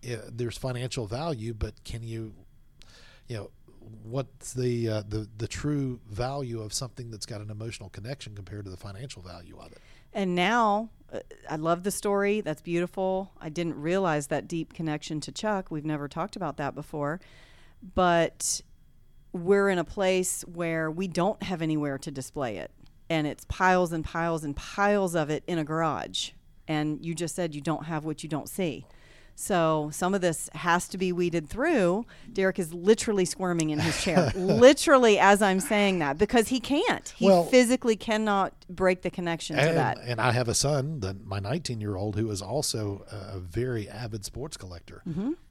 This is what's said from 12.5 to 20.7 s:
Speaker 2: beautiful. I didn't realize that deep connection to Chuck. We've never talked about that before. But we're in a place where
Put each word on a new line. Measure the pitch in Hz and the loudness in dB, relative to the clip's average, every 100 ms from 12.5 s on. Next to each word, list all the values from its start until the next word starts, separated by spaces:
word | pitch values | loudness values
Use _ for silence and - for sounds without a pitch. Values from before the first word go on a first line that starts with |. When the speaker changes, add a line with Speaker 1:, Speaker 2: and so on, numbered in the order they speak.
| 156 | -6
Speaker 2:
beautiful. | - 170 175 - 190 190 196 - | -2 -2 -2 -2 -2 -2 -4 -10
I | 160 | -8
didn't | 151 170 143 | -4 -4 -2
realize | 151 185 185 151 143 | -2 0 2 0 -2
that | 151 - | -4 -4
deep | 165 160 | -8 -8
connection | - 160 151 - 156 | -6 -4 -4 -4 -8
to | 143 | -6
Chuck. | 135 220 202 185 | -6 -2 -2 -4
We've | 156 151 | -6 -4
never | 151 143 | -4 -4
talked | 165 185 - | -6 -6 -4
about | 170 139 | -6 -4
that | 139 - | -6 -6
before. | 151 156 143 170 - - - - - - 190 - | -10 -4 -4 -4 -10 -20 -20 -20 -20 -20 -6 2
But | 180 170 165 - - - - - - - - - - | 4 6 2 0 -4 -4 -8 -20 -20 -20 -20 -20 -12
we're | 180 170 202 196 | -8 2 4 6
in | 185 | 2
a | |
place | 165 - 185 185 180 - | 0 0 2 2 0 -4
where | - 170 170 | -8 -4 -2